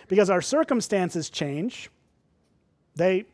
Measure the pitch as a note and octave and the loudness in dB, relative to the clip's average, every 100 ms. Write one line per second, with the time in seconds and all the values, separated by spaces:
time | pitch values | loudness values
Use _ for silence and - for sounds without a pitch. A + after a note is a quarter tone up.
0 | - F#3+ F#3+ F3+ - D4 D#4 B3+ - G3+ | 0 4 4 4 2 0 2 0 0 -2
1 | F3 E3+ D3+ - D3 C#3+ A#3 - - _ | -2 -4 -6 -6 -6 -4 -6 -8 -20 _
2 | _ _ _ _ _ _ _ _ _ D#3 | _ _ _ _ _ _ _ _ _ -2
3 | F3+ F#3 - | 0 0 -4